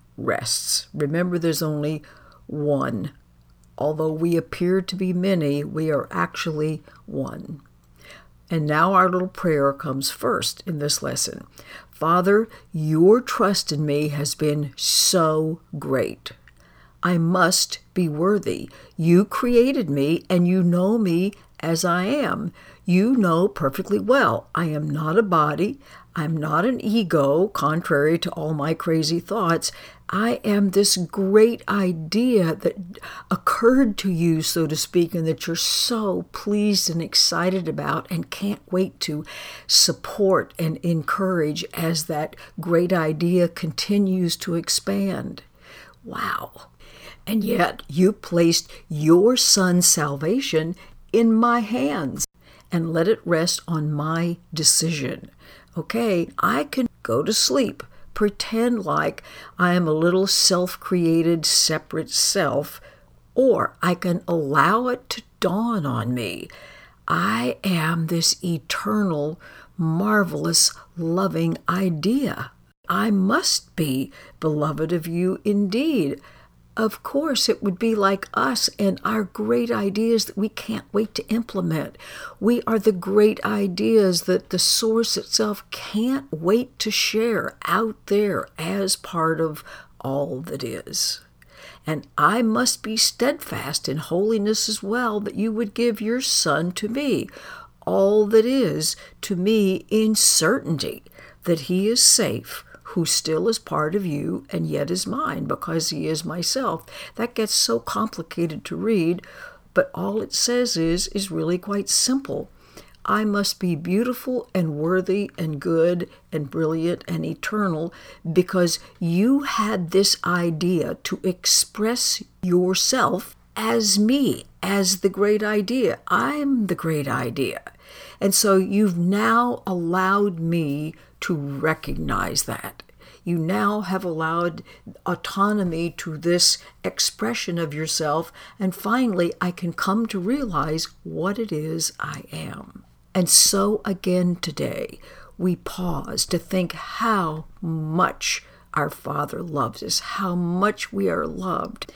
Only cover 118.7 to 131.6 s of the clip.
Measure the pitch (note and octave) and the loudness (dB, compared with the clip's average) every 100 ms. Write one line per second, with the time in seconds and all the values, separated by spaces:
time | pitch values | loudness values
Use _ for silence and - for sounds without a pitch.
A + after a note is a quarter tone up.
118.7 | - - - E3+ F3 A3 C#4 C#4 - G#3 | -2 -8 -6 -2 2 4 2 0 -2 -2
119.7 | G#3 E3 F#3 G3+ - - F3 E3+ D#3 F3 | -2 0 2 4 2 0 0 0 0 0
120.7 | F3+ - - - - F#3+ F3+ - - - | 0 -2 -6 -8 -4 -4 -2 0 0 0
121.7 | - A3 B3 - - - _ F#3 F3 F3+ | -2 -2 0 -2 -4 -8 _ 0 2 4
122.7 | F#3 - C4 - F#3 - - _ - A3 | 2 0 2 0 0 -6 -16 _ -6 0
123.7 | A#3 G#3+ G3+ G#3+ C4+ B3 - - - F#3 | 2 2 4 4 4 2 0 -8 -8 -2
124.7 | G3+ F#3 F#3+ G3 F#3 G3+ G#3+ G#3 G#3+ F#3+ | 0 0 0 -2 2 2 2 0 0 0
125.7 | B3+ G3+ - - F#3+ B3+ D4 C#4+ C4 G3+ | 0 0 -2 -2 0 0 0 0 0 0
126.7 | C#3 E3 D#3 C#3 C3 B2 A2+ A#2 - - | -2 -2 -2 -2 -4 -4 -2 -4 -4 -12
127.7 | - - - - - G3 G3 G#3 F#3+ F#3+ | -20 -20 -20 -20 -4 0 2 4 4 4
128.7 | G3 G#3+ E3+ F3 G3+ A3+ A3+ B3 A#3+ - | 2 2 2 2 2 2 2 2 -2 -4
129.7 | F3+ E3+ F#3 F#3 G3+ G#3 E3+ E3 E3+ D3+ | -4 0 0 2 2 2 0 -2 0 0
130.7 | C#3+ D3+ - - _ - E3 C#3+ C#3 | -4 -6 -10 -20 _ -4 -2 -4 -2